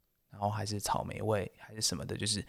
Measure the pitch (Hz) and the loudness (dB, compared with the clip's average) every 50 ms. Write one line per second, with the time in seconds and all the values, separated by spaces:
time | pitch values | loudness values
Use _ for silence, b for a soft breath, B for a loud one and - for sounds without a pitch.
0 | _ _ _ _ _ _ - 101 101 104 104 104 101 98 104 104 95 - - - | _ _ _ _ _ _ -4 0 0 2 2 0 -2 -2 -2 -2 0 0 0 0
1 | - - - - - 107 110 101 92 - - - - - 110 110 110 - - 76 | 0 -2 -2 0 2 2 4 2 2 -2 -6 -10 -16 -12 -4 0 0 2 2 0
2 | - 87 - - 98 107 104 101 B | -2 -4 -2 0 0 0 0 0 B